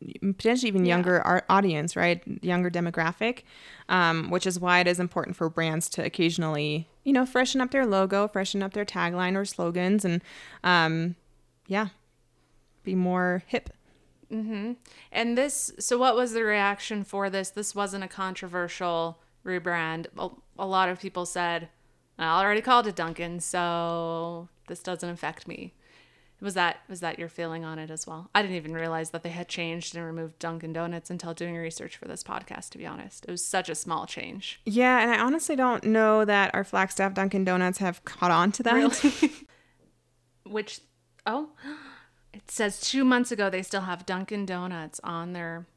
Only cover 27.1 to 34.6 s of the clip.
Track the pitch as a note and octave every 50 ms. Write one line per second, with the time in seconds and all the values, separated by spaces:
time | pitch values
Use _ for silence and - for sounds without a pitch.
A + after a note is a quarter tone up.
27.1 | - - E3+ E3 - - E3+ E3 D#3+ E3 E3 D#3+ D#3+ D#3+ D#3 D#3 D#3+ D#3 - -
28.1 | D#3+ D#3+ F3+ - - G3+ G#3 F#3+ F#3 F3 D3+ D#3 E3 E3 E3 E3 E3 D#3+ D#3+ D#3+
29.1 | - E3 - E3+ E3 F3 F3 - - - E3+ E3 E3 F3 E3 - - E3+ E3+ D#3+
30.1 | E3 E3 E3 D#3+ D#3+ - - E3+ E3 E3 E3 E3 D#3+ E3 E3+ E3+ E3+ E3+ - -
31.1 | F3+ E3+ - E3+ E3 - E3+ E3+ E3+ E3+ E3 E3 D#3+ - - - - - - -
32.1 | - - - - - - - - - - - - - - - - - - - G3
33.1 | - - - - F3 F3 - - - F#3+ F3+ - D#3 - - F3+ E3 - - -
34.1 | - - - - - G3+ - - - -